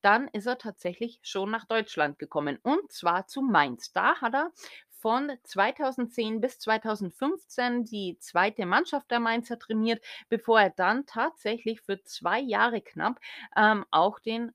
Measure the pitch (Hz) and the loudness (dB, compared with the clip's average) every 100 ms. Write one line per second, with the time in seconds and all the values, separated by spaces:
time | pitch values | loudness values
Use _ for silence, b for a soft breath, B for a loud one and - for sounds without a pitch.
0 | 202 214 277 214 208 247 233 196 180 175 | 6 6 4 -4 -4 -4 -6 -8 -8 -6
1 | 233 - - 196 196 220 - 226 220 - | -8 -8 -8 -4 -2 -4 -2 -2 -2 -2
2 | 147 143 - 147 147 139 - 302 - - | -2 -2 -6 -2 -2 -4 0 0 -2 -4
3 | 175 175 196 - 269 185 143 120 - - | 0 0 -2 -4 0 2 2 -2 -8 -2
4 | 208 330 226 262 330 - B B B - | 0 0 -2 -2 -4 -8 B B B -8
5 | 220 240 285 262 - 196 202 - 277 262 | -2 -2 -2 -8 -10 0 0 0 -4 -2
6 | 240 240 220 220 233 - - 220 220 214 | -4 -2 -2 -2 -4 -4 -2 -2 0 -4
7 | 196 - 269 370 - - 247 240 226 214 | -4 -4 -4 -4 -6 -4 -2 -2 -4 -6
8 | 190 170 - 170 196 220 117 208 349 285 | -6 -8 -4 0 0 0 0 2 2 -4
9 | - 240 226 226 233 233 - 220 220 226 | -2 -2 0 -2 -4 -10 -4 0 0 0
10 | B B B 226 - 226 196 196 185 233 | B B B -4 4 6 6 4 2 2
11 | 277 226 269 - 208 233 226 220 - 196 | -2 -2 -2 -2 -6 -4 -4 -6 -6 -8
12 | - - 170 208 269 208 226 226 - - | -8 -6 -2 0 0 2 2 0 -6 -2
13 | 190 254 B B B - 214 214 - 160 | -2 -2 B B B 2 4 4 2 4
14 | 180 202 - 226 233 | 4 2 -8 -6 -6